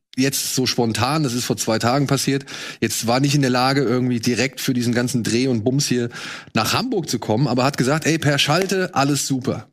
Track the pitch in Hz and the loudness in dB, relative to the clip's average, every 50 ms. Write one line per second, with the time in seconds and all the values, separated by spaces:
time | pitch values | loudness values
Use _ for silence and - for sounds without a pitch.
0 | _ _ - - 131 139 139 - - - - - 127 117 - - 120 117 107 104 | _ _ -2 0 0 0 0 -2 -4 -2 -2 0 0 0 0 0 0 0 2 0
1 | 117 131 147 160 151 127 117 123 120 - 117 104 - - 110 110 117 117 123 143 | 0 0 2 0 0 0 -2 -2 -2 -2 -2 -2 0 0 0 2 2 2 2 2
2 | 143 131 143 131 - - 135 139 139 - - - - - - - - 113 - - | 2 2 0 0 0 0 -2 -2 -4 -8 -12 -12 -12 -14 -6 -4 -4 -2 -2 -2
3 | - 113 120 131 139 143 139 147 139 123 127 123 127 131 131 139 139 104 123 127 | 0 0 2 2 2 2 2 2 2 2 2 2 2 2 2 2 2 2 0 0
4 | 127 127 123 117 110 123 123 101 123 139 - - - - 127 123 117 123 117 120 | 0 0 -2 0 0 0 0 2 0 -2 -2 -4 -2 -2 0 0 0 0 0 0
5 | 123 117 - 123 104 98 107 117 131 135 127 113 101 131 123 143 143 - - 123 | 0 0 0 -2 0 0 0 2 2 2 0 0 0 0 0 0 0 0 0 0
6 | 120 117 - - - - - - - - _ - - - - 139 214 269 254 202 | -2 -4 -6 -10 -12 -12 -12 -14 -16 -4 _ -2 0 0 0 -2 -2 -2 -2 -4
7 | 147 - - 110 - - 107 117 147 120 120 127 123 139 - - 123 123 147 160 | -2 -4 -6 -4 -2 -2 0 2 2 2 2 2 0 0 0 0 0 0 0 0
8 | - - 160 156 - 147 143 139 - - 151 175 196 190 196 185 185 180 - - | 0 0 -2 2 2 0 2 2 2 2 2 0 2 0 0 -2 -2 -2 0 0
9 | 139 139 147 135 - - 139 127 - - 90 - - - | 2 2 2 0 0 -2 -2 -2 -2 -4 -4 -4 -8 -14